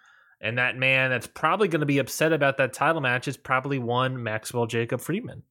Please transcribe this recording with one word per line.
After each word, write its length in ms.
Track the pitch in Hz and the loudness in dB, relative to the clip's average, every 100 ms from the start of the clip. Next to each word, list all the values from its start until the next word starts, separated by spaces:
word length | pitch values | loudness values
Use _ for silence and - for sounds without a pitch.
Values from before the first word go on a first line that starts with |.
| _ _ _ - | _ _ _ -10
And 180 | 104 120 | -4 0
that 180 | 127 120 | 0 2
man 340 | 131 131 131 | 2 4 2
that's 160 | 123 - | 0 -4
probably 420 | - 160 190 208 | -2 0 2 2
gonna 160 | 156 | 2
be 140 | 147 139 | 2 2
upset 340 | 131 - 156 | 0 0 2
about 260 | 160 143 131 | 4 2 2
that 140 | 131 | 0
title 280 | - 147 165 | 2 0 2
match 260 | 131 123 143 | 0 0 -2
is 100 | 131 | -8
probably 420 | - 131 139 139 | -2 -2 0 -4
one 440 | 117 120 131 131 | 0 0 0 -2
Maxwell 440 | 117 110 - 123 117 | -4 -6 -4 -2 0
Jacob 340 | 117 117 127 | 0 -2 -4
Friedman. 420 | - 185 254 - - | -4 -4 -6 -14 -20